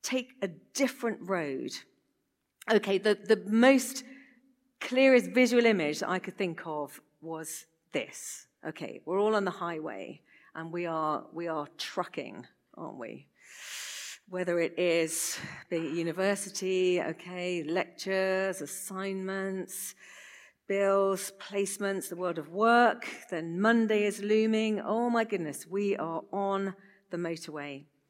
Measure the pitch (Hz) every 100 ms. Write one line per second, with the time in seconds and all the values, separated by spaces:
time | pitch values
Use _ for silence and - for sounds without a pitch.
0 | - 254 254 - 196 151 _ - 269 -
1 | 233 208 180 190 151 135 127 - - _
2 | _ _ _ _ _ _ - 214 202 190
3 | 208 208 - 214 180 220 254 269 - -
4 | - - - _ _ _ _ _ - 254
5 | 269 254 185 202 247 240 233 208 151 147
6 | - 180 180 - 190 160 170 151 139 -
7 | _ _ 160 160 156 - - _ _ -
8 | 110 - - - - _ - 156 165 -
9 | - 185 208 220 196 175 175 165 156 101
10 | 95 151 _ - - - 165 170 175 165
11 | 156 151 - - 170 160 147 - - -
12 | 175 - 131 104 123 _ _ - 160 135
13 | 113 120 139 _ - - - - - -
14 | - - _ 180 180 175 165 - 175 170
15 | 160 160 - - - - - 170 165 165
16 | 170 160 190 196 - - 190 185 185 180
17 | - 175 180 180 180 180 151 175 - -
18 | - 190 190 190 190 185 143 - - 190
19 | 196 190 190 196 190 190 - - - -
20 | - - - - - _ _ 196 196 196
21 | 196 185 - - - 202 196 - 202 196
22 | - 175 180 165 147 175 226 240 240 -
23 | - - - 170 165 170 214 233 220 214
24 | 208 196 202 220 220 220 220 208 - 220
25 | 240 233 220 202 160 143 - 190 202 -
26 | 160 165 - 190 196 196 196 185 - _
27 | _ 170 170 165 - 151 143 139 147 _
28 | _